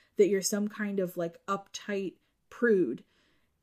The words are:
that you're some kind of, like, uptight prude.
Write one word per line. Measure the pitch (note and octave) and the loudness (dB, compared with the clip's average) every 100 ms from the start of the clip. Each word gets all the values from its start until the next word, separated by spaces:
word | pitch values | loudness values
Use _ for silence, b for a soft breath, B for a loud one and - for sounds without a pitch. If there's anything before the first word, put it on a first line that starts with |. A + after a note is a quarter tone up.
| b - | b 2
that | G3 | 4
you're | G3 | 4
some | F3 G3+ G#3 | 0 -2 -4
kind | - G#3 G3 | -6 -6 -4
of, | F3+ F3 | -4 -4
like, | E3 - - | -8 -8 -6
uptight | G3 - - - G3 F#3+ - _ _ _ | -6 -6 -14 -8 -6 -6 -10 _ _ _
prude. | - A#3 G3 C3 F3 - _ _ _ _ _ | 0 4 4 2 -4 -12 _ _ _ _ _